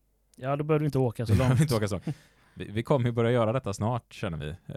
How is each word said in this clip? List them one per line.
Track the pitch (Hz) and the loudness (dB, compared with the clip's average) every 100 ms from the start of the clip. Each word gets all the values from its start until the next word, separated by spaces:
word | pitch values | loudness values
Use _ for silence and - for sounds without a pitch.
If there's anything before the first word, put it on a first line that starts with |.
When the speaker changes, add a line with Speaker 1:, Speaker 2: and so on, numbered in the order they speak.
| _ _ _ - | _ _ _ -10
Speaker 1:
Ja, | 131 143 | -4 -4
då | |
behöver | 151 156 | 0 0
vi | 151 | 2
inte | 131 | 2
åka | 127 - 113 | 0 0 2
så | |
Speaker 2:
<laughs> | |
Vi | 107 | 4
behöver | 131 - | 4 4
Speaker 1:
långt. | |
Speaker 2:
inte | 156 113 | 4 2
åka | 104 | 0
så. | 95 - - _ _ _ | -2 -6 -10 _ _ _
Vi, | - | -12
vi | - 104 | -8 -4
kommer | - 143 120 | 0 0 2
ju | |
börja | 117 117 | 2 2
göra | 123 107 | 2 2
detta | 127 101 | 0 -4
snart, | 98 107 120 - | -4 -4 -4 -8
känner | - 101 80 | -10 -8 -6
vi. | 107 - - | -8 -10 -10